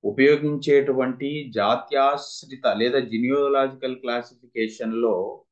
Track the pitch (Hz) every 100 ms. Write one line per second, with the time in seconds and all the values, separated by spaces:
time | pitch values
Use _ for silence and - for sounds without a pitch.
0 | 104 107 135 147 147 147 147 143 139 131
1 | 127 123 139 151 139 110 104 120 - 139
2 | 135 143 - - 156 131 143 107 123 135
3 | 120 113 123 143 139 139 135 131 131 127
4 | 123 120 120 _ _ 113 110 110 113 113
5 | 117 92 101 127 _